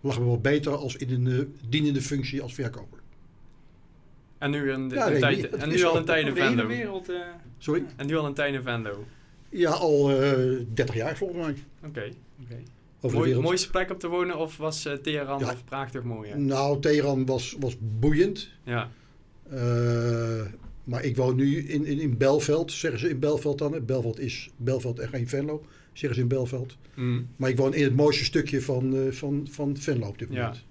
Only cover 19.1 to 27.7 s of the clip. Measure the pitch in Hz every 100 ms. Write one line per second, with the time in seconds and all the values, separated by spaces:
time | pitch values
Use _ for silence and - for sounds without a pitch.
19.1 | - - - - 135 120 120 120 120 120
20.1 | 117 117 113 104 - - - - 120 139
21.1 | 123 127 127 139 147 143 151 156 143 151
22.1 | 117 135 147 147 151 170 - 165 117 160
23.1 | 135 147 147 147 143 147 156 113 131 117
24.1 | 110 123 - - - 120 131 123 120 127
25.1 | 135 120 139 147 151 - - - - 143
26.1 | 117 120 131 123 127 123 - - - 123
27.1 | 120 120 - 131 123 135